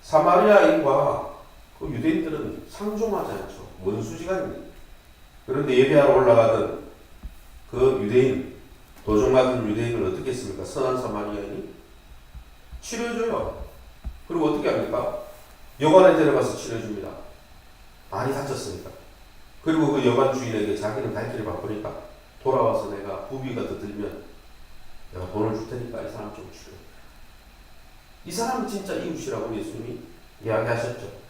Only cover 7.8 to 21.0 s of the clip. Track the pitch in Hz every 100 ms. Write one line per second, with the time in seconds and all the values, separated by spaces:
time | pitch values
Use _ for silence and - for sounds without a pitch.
7.8 | 131 123 104 123 127 - - - - -
8.8 | - - - 104 123 127 127 123 107 107
9.8 | 120 113 98 - 131 - - - - 143
10.8 | 127 127 117 104 104 104 101 98 - -
11.8 | - - - - - - - - - -
12.8 | - 226 240 233 233 - - - - -
13.8 | - - - - - 170 156 147 - -
14.8 | - - - - - - - - - -
15.8 | 151 185 185 160 151 113 127 - - 113
16.8 | 104 104 - - - - - - - -
17.8 | - - - 98 120 135 143 - - 90
18.8 | - - - - - - - - 160 160
19.8 | 143 139 123 135 135 - 117 110 104 98
20.8 | 104 135